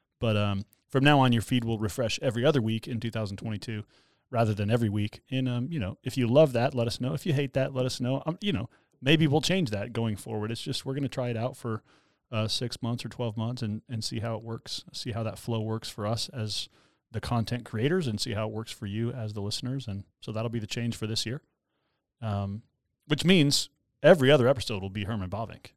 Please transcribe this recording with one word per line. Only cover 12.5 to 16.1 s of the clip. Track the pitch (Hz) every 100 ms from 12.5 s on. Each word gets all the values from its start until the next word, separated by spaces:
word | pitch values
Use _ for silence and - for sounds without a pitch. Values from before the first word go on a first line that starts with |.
| - 120 -
months | 117 117
or | 113
twelve | - 120 110
months | 113 123
and, | 110 110 -
and | 113
see | - 117
how | 113 110
it |
works, | 113 113 - - -
see | - 123
how | 113
that | 110 -
flow | - 113
works | 110 110 -
for | -
us | 104